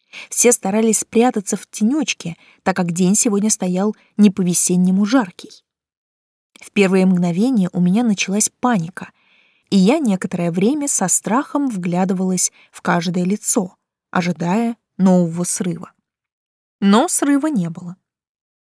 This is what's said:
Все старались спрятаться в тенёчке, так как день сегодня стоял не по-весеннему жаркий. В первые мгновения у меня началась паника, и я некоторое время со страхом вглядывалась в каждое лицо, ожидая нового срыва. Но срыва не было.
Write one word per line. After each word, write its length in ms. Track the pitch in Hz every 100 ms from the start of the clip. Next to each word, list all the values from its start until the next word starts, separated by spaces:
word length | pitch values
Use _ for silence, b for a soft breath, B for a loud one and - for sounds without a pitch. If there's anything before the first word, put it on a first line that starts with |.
| B B B
Все 220 | - 226
старались 480 | 240 190 208 226 208
спрятаться 560 | - 226 247 226 190 202
в 100 | -
тенёчке, 720 | - 214 302 269 - 170 165 b b
так 140 | - 185
как 160 | 175
день 220 | 170 180
сегодня 360 | 208 247 202 214
стоял 460 | - 185 180 208 208 b b
не 140 | 208
по-весеннему 720 | 190 180 170 - 180 185 190
жаркий. 600 | 208 269 185 - - - _ _ _ _ _ _ _ _ _ -
В 100 | -
первые 360 | - 190 190 185
мгновения 640 | 180 180 170 240 240 180
у 80 | -
меня 220 | 180 202
началась 480 | 240 196 - 202 - _
паника, 500 | 254 220 165 - - _ _ _ _ _ _
и 60 | 196
я 220 | 185 311
некоторое 540 | 262 190 185 175 170
время 360 | 170 196 302 285
со 200 | - 175
страхом 600 | - - 233 302 294 277
вглядывалась 840 | 208 180 175 185 185 185 185 - b b
в 120 | -
каждое 420 | - 175 175 175
лицо, 520 | 180 208 - 247 185 _ _ _ _
ожидая 640 | 185 175 175 175 202 233 240 _ -
нового 480 | 190 180 170 165
срыва. 480 | 175 - 185 170 180 _ _ _ _ _ _ _ _ _
Но 280 | 202 214 330
срыва 400 | - 285 285 311
не 200 | 262 170
было. 280 | 165 175 180 _ _ _ _ _ _